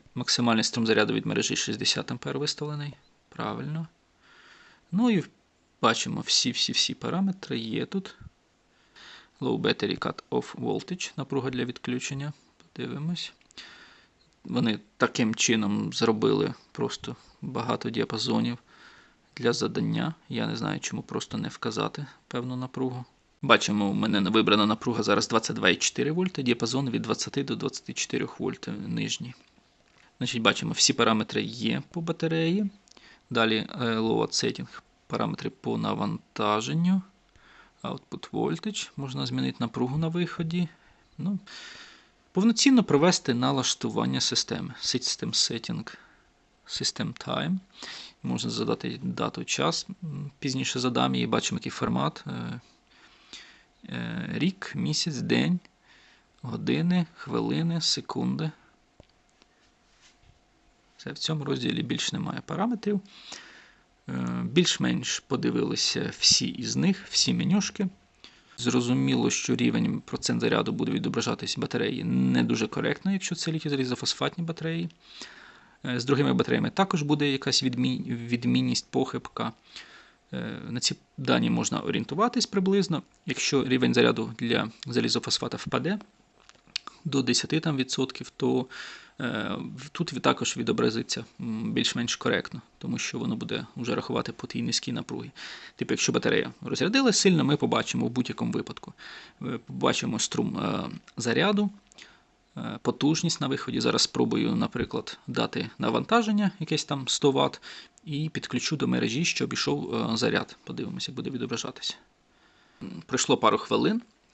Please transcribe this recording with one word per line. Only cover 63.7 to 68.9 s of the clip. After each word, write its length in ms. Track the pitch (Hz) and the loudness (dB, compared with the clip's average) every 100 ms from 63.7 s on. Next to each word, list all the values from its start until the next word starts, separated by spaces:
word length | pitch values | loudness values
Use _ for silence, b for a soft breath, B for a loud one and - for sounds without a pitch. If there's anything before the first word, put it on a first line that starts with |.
| B B _ - | B B _ -8
Е, 340 | 131 123 123 | -4 -2 -2
більш-менш 760 | 120 143 180 - 123 120 120 - | 0 2 2 2 0 0 -2 -6
подивилися 920 | - 123 120 120 - 117 - - 120 - | -2 -2 0 0 0 0 -2 -2 -4 0
всі 280 | - - 123 | 2 4 0
із 280 | - 113 131 | -4 -4 2
них, 320 | 170 190 - | 2 0 -2
всі 240 | - - | 0 0
менюшки. 540 | 180 - 202 - - 190 - _ _ B B B - | 0 2 2 0 -2 -4 -6 _ _ B B B -4
Зрозуміло, 720 | 120 123 120 | 0 2 2